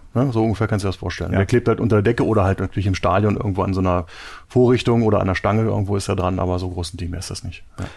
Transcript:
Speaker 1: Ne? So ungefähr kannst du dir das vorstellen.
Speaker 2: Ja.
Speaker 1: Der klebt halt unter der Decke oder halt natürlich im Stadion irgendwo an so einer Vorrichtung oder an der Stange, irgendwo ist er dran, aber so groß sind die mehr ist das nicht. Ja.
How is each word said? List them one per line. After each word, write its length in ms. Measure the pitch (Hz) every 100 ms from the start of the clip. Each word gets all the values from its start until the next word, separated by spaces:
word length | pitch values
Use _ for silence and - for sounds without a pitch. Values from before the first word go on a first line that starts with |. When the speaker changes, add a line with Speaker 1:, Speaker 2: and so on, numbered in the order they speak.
| -
Speaker 1:
Ne? 160 | 117 139
So 120 | 113
ungefähr 240 | 113 101 110
kannst 160 | 107
du 20 | 98
dir 40 |
das 40 | 90
vorstellen. 320 | 95 - 87
Speaker 2:
Ja. 60 | 98
Speaker 1:
Der 80 | 98
klebt 200 | 120 117
halt 140 | 110
unter 160 | 113 107
der 60 |
Decke 220 | 104 -
oder 200 | 110 107
halt 160 | 95 95
natürlich 260 | 95 - 98
im 80 |
Stadion 420 | 92 92 95 104 101
irgendwo 260 | 107 95
an 120 | 92
so 60 | 95
einer 240 | 92 90 87 - - - -
Vorrichtung 560 | 127 123 123 - 117
oder 180 | 110 101
an 60 | 95
der 80 |
Stange, 280 | 92 104 107
irgendwo 340 | 110 101 98 101
ist 100 | -
er 80 |
dran, 240 | 92 90 92
aber 220 | 92 90
so 80 | 92
groß 200 | 90 85
sind 100 | -
die 80 | 85
mehr 100 | 87
ist 120 | 90
das 120 | 92
nicht. 220 | 92 - - -
Ja. 60 | 95